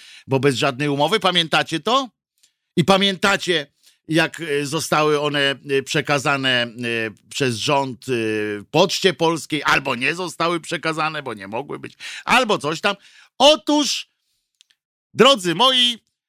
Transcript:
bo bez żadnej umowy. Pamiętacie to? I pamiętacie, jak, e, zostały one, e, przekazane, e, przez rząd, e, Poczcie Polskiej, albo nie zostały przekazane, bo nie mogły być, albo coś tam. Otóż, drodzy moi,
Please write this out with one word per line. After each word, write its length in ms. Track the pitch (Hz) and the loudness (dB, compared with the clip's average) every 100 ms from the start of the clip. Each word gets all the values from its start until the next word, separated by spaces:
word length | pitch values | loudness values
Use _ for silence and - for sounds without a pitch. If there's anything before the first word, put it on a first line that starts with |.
| - - - | -20 -18 -2
bo 120 | 135 | 0
bez 160 | 139 117 | 2 2
żadnej 340 | 143 123 147 | 0 0 -2
umowy. 300 | 139 151 180 | 0 0 2
Pamiętacie 600 | 185 180 165 160 147 165 | 2 0 2 0 0 -4
to? 300 | 180 254 262 _ _ _ _ _ _ - | 0 0 -2 _ _ _ _ _ _ 0
I 60 | 175 | 4
pamiętacie, 840 | 190 196 185 202 196 - 165 143 _ _ _ - | 4 2 0 0 0 0 -2 -4 _ _ _ -2
jak, 320 | 156 160 - | 0 0 -2
e, 240 | 165 143 143 | -4 -4 -2
zostały 560 | 156 131 156 151 147 | -6 -2 0 2 2
one, 340 | 147 143 139 131 143 135 | 0 0 0 -2 -2 -2
e, 40 | |
przekazane, 800 | 135 156 139 143 147 139 131 123 | -2 -2 0 0 0 0 0 0
e, 40 | 120 113 120 117 110 101 - | -2 -6 -6 -4 -4 -8 -12
przez 260 | - 131 110 | -4 -2 -2
rząd, 500 | 123 143 135 120 - | 0 0 -2 -6 -4
e, 20 | 120 110 107 107 104 101 | -2 -2 -2 -4 -6 -2
Poczcie 420 | 151 190 - 190 | 2 2 2 0
Polskiej, 500 | 151 165 165 - 151 139 | 2 0 -2 -4 -4 0
albo 300 | 156 139 120 | 0 0 -4
nie 200 | 135 170 | -4 -4
zostały 440 | 180 - 170 170 | -6 -4 -2 -2
przekazane, 640 | 151 175 160 156 156 151 | -4 -6 -4 -4 -4 -6
bo 100 | 135 | -8
nie 140 | 107 98 | -10 -8
mogły 320 | 110 147 135 | -8 -8 -10
być, 140 | 135 - - - - | -12 -16 -16 -8 0
albo 320 | 226 240 175 | 2 2 0
coś 240 | 143 160 | -2 -4
tam. 140 | 208 196 - - _ - | -4 -4 -10 -20 _ 4
Otóż, 720 | 277 311 - 294 277 - - _ _ _ _ _ _ _ _ _ _ | 6 6 2 0 0 -4 -8 _ _ _ _ _ _ _ _ _ _
drodzy 420 | 117 240 269 175 165 | 4 4 4 0 2
moi, 440 | 254 254 240 233 _ _ | 2 4 0 -2 _ _